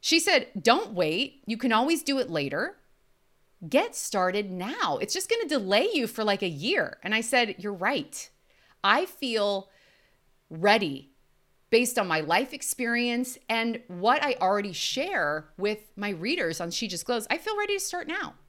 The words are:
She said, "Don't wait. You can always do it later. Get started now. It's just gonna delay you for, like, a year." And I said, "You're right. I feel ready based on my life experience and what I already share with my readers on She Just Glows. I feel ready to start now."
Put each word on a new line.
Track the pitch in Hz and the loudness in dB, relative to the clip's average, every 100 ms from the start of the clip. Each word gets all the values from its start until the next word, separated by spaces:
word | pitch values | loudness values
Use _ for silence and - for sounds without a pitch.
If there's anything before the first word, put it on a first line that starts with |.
She | - 330 | 4 2
said, | 330 330 - 202 | 4 2 2 0
"Don't | 196 262 466 | 4 4 2
wait. | 185 160 165 277 - - | -2 0 0 -4 -6 -8
You | 226 | -2
can | 226 | 2
always | 220 262 330 | 2 2 0
do | - 269 | 0 -2
it | 180 | 0
later. | 160 139 143 277 403 _ _ _ _ _ _ _ _ 165 | -2 -2 -2 -6 -8 _ _ _ _ _ _ _ _ 0
Get | 254 453 | 0 0
started | - - 202 185 196 208 | -4 -4 0 0 0 -4
now. | 185 190 359 359 143 | -6 -6 -4 -2 -2
It's | - | -2
just | 359 - | -4 -2
gonna | 466 381 | -2 0
delay | 285 190 202 370 | -2 2 2 2
you | 349 226 | 0 -2
for, | - | -2
like, | 214 196 | 0 0
a | 190 | 0
year." | 147 175 392 151 - | -2 -2 0 -2 -4
And | 180 | -4
I | 214 | -2
said, | 233 254 233 - | 2 2 2 -2
"You're | 202 | -8
right. | 196 190 277 285 - - _ _ _ _ _ | -2 -2 -2 -4 -10 -14 _ _ _ _ _
I | 190 233 370 | 2 2 2
feel | - 269 220 202 196 190 _ _ _ _ _ _ _ _ | -4 -2 2 2 0 -4 _ _ _ _ _ _ _ _
ready | 160 190 220 185 139 139 _ _ _ _ _ _ | 0 4 4 4 -6 -12 _ _ _ _ _ _
based | 226 240 247 | 2 4 0
on | 190 | 0
my | 160 | 0
life | 151 175 269 | 4 2 2
experience | 277 - - 240 233 240 240 254 - _ | -6 -8 -4 -2 0 0 0 -4 -6 _
and | 226 226 226 - | 0 0 -2 -8
what | 175 202 285 | -2 2 4
I | 294 247 | 2 2
already | 180 208 202 | 2 2 0
share | 170 - - 330 370 151 151 156 - | -4 -4 -2 -2 0 0 -2 -6 -4
with | 202 214 - | -2 -2 -8
my | - 208 | -8 -6
readers | 180 190 349 170 165 | -4 -2 0 -2 -2
on | 170 | -4
She | 170 220 | -4 -4
Just | 175 - | -6 -2
Glows. | 240 214 | -4 0
I | 339 | -4
feel | 415 415 | -2 -4
ready | 415 | -2
to | 403 | -2
start | - 359 - | -4 -6 -6
now." | 349 427 - | -6 -6 -10